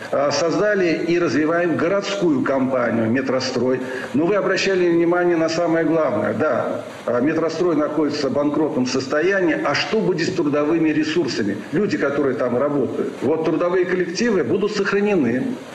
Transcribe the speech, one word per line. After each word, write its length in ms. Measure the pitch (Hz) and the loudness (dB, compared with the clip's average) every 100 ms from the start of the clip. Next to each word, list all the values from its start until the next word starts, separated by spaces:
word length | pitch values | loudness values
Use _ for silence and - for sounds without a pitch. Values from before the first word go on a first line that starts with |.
| - | -4
а, 200 | 127 143 | -2 0
создали 720 | - 165 147 208 202 175 151 170 | 0 0 0 2 2 2 0 0
и 120 | 170 | 0
развиваем 580 | 165 135 156 170 175 131 | 2 2 2 2 0 0
городскую 680 | 165 202 196 196 180 135 | 0 0 -2 0 0 2
компанию 680 | 135 135 127 131 120 113 110 | 2 0 0 0 0 0 0
"Метрострой". 720 | 131 131 127 - 123 123 127 127 127 - | 0 0 -2 -2 -2 0 0 -2 -8 -4
Но 100 | 135 | 0
вы 120 | 170 208 | 2 2
обращали 540 | 185 185 190 185 175 | 0 0 0 2 2
внимание 460 | 170 170 175 175 165 | 2 2 2 2 2
на 120 | 160 | 0
самое 360 | 165 170 165 | 0 0 2
главное. 480 | 156 160 147 - - | 2 2 0 0 -2
Да, 500 | 110 151 113 - - - - | 0 0 0 -2 -4 -8 -10
а, 160 | - 120 | -2 0
"Метрострой" 560 | 143 160 160 165 180 147 | 2 0 0 0 0 2
находится 540 | 147 151 147 - 135 | 0 0 0 0 -2
в 20 | |
банкротном 540 | 143 147 151 151 156 123 | 0 0 0 0 0 -2
состоянии. 680 | 135 131 147 175 196 175 143 | -2 -2 0 2 2 2 0
А 120 | 143 | 0
что 260 | 143 - 220 | -2 -2 0
будет 280 | 180 170 151 | 0 0 -2
с 40 | |
трудовыми 560 | 170 147 147 147 165 156 | 0 0 0 2 2 2
ресурсами? 680 | 151 151 170 139 - 101 101 - | 2 0 0 -2 -2 -2 -4 -4
Люди, 260 | 151 214 - | -2 0 0
которые 380 | 143 147 139 - | -2 0 0 0
там 200 | 123 120 | 0 0
работают. 560 | 143 143 117 - - - | 0 0 -2 -2 -4 -2
Вот 240 | 123 160 | -2 0
трудовые 400 | 156 151 175 185 | 0 0 2 2
коллективы 600 | 180 180 175 175 240 190 | 0 0 -2 0 0 2
будут 280 | 139 185 202 | 2 0 0
сохранены 720 | 196 202 202 208 190 120 127 - - - | -2 0 0 2 2 2 0 -2 -6 -10